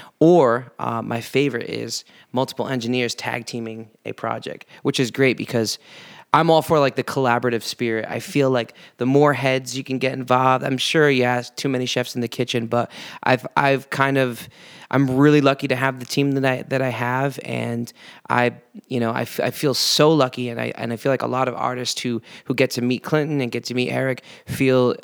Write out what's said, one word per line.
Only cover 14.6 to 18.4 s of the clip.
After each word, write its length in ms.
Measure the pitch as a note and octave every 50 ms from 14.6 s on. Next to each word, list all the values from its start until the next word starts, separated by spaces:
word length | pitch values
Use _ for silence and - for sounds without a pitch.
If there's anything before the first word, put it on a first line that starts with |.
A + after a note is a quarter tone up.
| - - - - - -
I'm 240 | - C3+ C#3 C3 B2+
really 280 | C3 C#3+ D3+ D3+ D3 C#3
lucky 260 | C3+ C#3 - C#3+ C3+
to 80 | B2+
have 220 | B2 C3+ C3+ C3 B2+
the 60 | B2
team 260 | - - C#3+ C#3 C#3 C3+
that 120 | C3+ C3+
I, 160 | C3 B2+ B2+ - -
that 120 | C3+ C3
I 80 | C3+ B2+
have, 500 | A#2+ A2+ A#2+ B2 B2 C3 C3+ C#3+ C3 - -
and 480 | B2+ B2 A#2+ A#2 A#2 A#2 A#2 A#2 - - _ - - - - _ -
I, 240 | B2 B2